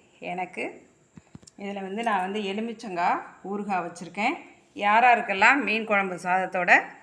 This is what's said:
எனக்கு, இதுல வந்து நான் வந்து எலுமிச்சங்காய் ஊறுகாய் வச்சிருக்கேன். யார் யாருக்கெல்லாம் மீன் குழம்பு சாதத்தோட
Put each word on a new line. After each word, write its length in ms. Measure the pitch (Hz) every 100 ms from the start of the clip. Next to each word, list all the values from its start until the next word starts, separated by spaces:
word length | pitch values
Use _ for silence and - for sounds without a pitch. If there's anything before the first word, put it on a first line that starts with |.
| _ - 175
எனக்கு, 320 | 175 180 - 349 - _ _ _ - - - - -
இதுல 200 | 196 202 190
வந்து 140 | 202 233
நான் 160 | 202 185
வந்து 140 | 208 196
எலுமிச்சங்காய் 720 | 202 226 220 233 175 180 294 - - 180
ஊறுகாய் 360 | 202 202 185 170
வச்சிருக்கேன். 500 | 170 165 202 226 339 - - _ -
யார் 220 | 202 220 247
யாருக்கெல்லாம் 520 | 233 196 196 220 277 208
மீன் 200 | 220 220
குழம்பு 260 | 202 190 175
சாதத்தோட 480 | 180 185 185 185 180 262 381 -